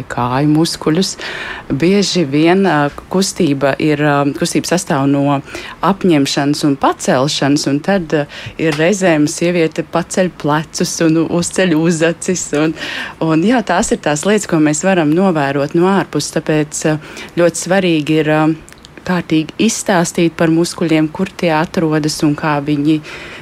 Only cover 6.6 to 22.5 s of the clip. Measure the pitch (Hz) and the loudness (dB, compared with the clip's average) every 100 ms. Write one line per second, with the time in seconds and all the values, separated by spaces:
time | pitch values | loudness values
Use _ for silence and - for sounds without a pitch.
6.6 | 151 135 302 359 - 139 143 - 139 147 | 0 0 0 0 0 0 0 0 0 0
7.6 | 139 143 185 196 156 - 143 - - - | 0 -2 0 -2 0 -2 -2 -8 -14 -4
8.6 | 160 151 165 196 185 156 147 - 170 175 | -2 0 0 2 2 2 2 0 0 2
9.6 | 160 165 156 170 175 - 185 - 147 151 | 0 -2 -4 -4 -2 -2 -2 -2 -2 -2
10.6 | 156 - 180 - 165 160 156 175 175 - | -2 -4 -4 0 2 2 0 -2 -2 0
11.6 | 185 156 165 160 165 170 - 175 - 147 | 0 2 2 2 0 -2 -4 -4 -2 0
12.6 | 156 156 - - - - 160 160 196 254 | 0 -2 -8 -10 -10 -4 0 2 4 2
13.6 | 196 175 233 233 151 147 196 214 - 160 | 2 0 0 -2 -2 -2 2 0 2 2
14.6 | 151 151 190 185 147 165 196 160 139 143 | 2 2 0 2 2 2 2 2 0 0
15.6 | 143 170 185 196 - 147 - 165 160 156 | 0 2 2 2 0 -4 -4 -4 0 0
16.6 | 151 - 160 151 - - - 165 170 - | 0 -2 -2 -2 -6 -18 -8 2 2 2
17.6 | 170 190 180 160 147 156 151 156 156 160 | -2 0 2 0 2 0 2 2 2 0
18.6 | - - - - - 180 - 160 156 - | -6 -20 -20 -12 -4 -4 0 0 -2 0
19.6 | 214 - - 180 170 - 165 - 165 160 | -2 0 0 2 2 0 0 2 2 2
20.6 | 175 - 165 160 156 156 190 - 175 156 | 0 -2 0 2 0 -2 -6 -2 0 0
21.6 | 160 - 160 151 151 - 156 147 160 | 0 0 0 0 -2 0 0 0 -2